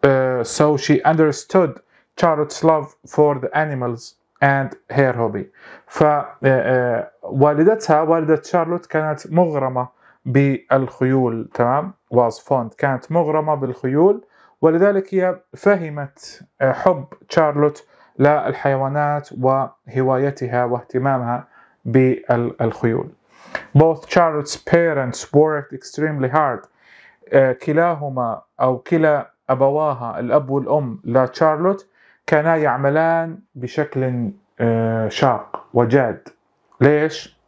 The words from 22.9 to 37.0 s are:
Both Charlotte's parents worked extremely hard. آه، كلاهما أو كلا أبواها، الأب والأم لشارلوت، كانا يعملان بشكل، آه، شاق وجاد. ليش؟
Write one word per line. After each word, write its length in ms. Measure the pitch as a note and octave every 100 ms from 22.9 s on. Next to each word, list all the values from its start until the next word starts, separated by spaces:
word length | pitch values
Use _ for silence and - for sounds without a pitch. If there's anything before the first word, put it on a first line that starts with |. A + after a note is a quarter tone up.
| A2+ - - _ _ - - - C#3
Both 280 | D#3+ D#3+ -
Charlotte's 480 | - E3 D3+ D3 -
parents 680 | - E3+ E3+ C#3+ B2+ A#2+ -
worked 400 | D3 D#3 D3+ C#3
extremely 560 | C3 - - D#3 D3+ C3
hard. 380 | D3 D3 A2+ - _ _ - - _ _
آه، 180 | C3+ C3+
كلاهما 920 | B2+ - D3+ E3+ D#3+ C#3+ C3 A#2+ G#2+ _ -
أو 160 | C3 B2+
كلا 540 | - E3 D#3+ D3 - _ -
أبواها، 680 | C3 C3+ D3 D#3 C3 A#2+ F2
الأب 300 | A#2+ D3 C3+
والأم 520 | C#3 C3 D3+ C3+ A2
لشارلوت، 840 | - B2 B2+ - D#3+ D#3 F3 G3 _ _ _ _ -
كانا 280 | D3+ D#3+ E3
يعملان 840 | D3 B2+ C#3 D3+ E3 E3 E3 E3 _ C3+
بشكل، 760 | B2 - D3 C3+ C3 B2 A2+ G2+ _ _
آه، 480 | A#2 A2+ A2+ A2+ A2
شاق 580 | - C#3 A2+ - - -
وجاد. 540 | B2 A#2+ C3+ B2 F#2 - _ _ _ _ _
ليش؟ 600 | C3+ D3